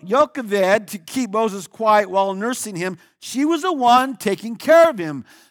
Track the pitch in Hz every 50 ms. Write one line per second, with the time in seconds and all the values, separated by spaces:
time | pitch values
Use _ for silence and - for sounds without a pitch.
0 | - 185 220 269 302 302 - 294 240 202 202 202 190 185 196 226 208 - - 196
1 | - - - 262 254 208 190 220 226 220 190 202 170 - _ - 220 214 214 208
2 | 208 185 180 196 196 196 190 190 208 240 262 - - 214 196 160 175 185 185 -
3 | _ _ _ _ - - - 247 285 302 339 311 311 370 349 277 247 240 240 254
4 | 262 269 254 - - 311 294 - - 226 233 - - 262 320 330 330 330 285 202
5 | 170 156 147 135 113 _ _ _ _ _